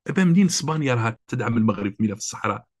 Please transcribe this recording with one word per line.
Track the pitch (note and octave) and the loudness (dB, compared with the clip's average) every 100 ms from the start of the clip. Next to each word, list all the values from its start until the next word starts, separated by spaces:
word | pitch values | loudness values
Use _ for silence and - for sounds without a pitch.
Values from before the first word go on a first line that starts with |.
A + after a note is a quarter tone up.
| - | -6
أبا | - | 2
منين | F3+ E3+ F#3 | 4 4 4
إسبانيا | - C#3 D#3 C#3 | 2 -4 -2 0
راها | A#2 A2+ A#2 - | 0 -2 -4 -8
تدعم | B2+ A#2 A#2 | -4 0 2
المغرب | A2 G2 G2 - | 2 0 -4 -2
في | |
ملف | A2 F#2+ | -2 -2
الصحراء؟ | - - G#2+ G#2+ - _ | -8 -6 -6 -6 -8 _